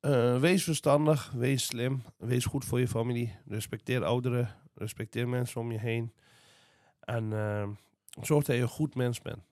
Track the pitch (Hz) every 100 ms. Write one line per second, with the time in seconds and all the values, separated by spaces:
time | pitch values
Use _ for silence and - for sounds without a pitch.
0 | 143 139 120 123 156 185 165 156 151 143
1 | 156 156 - 123 123 135 - 120 123 135
2 | 120 - 110 123 123 139 - 123 123 113
3 | 117 120 117 - - 104 - 110 - 127
4 | 85 120 123 123 117 - - - 110 -
5 | 117 - 123 127 120 - 117 113 117 117
6 | 117 _ _ _ - _ _ _ _ _
7 | - 117 110 107 107 104 101 101 _ _
8 | - - 117 147 139 139 123 - 156 -
9 | 123 117 - 110 -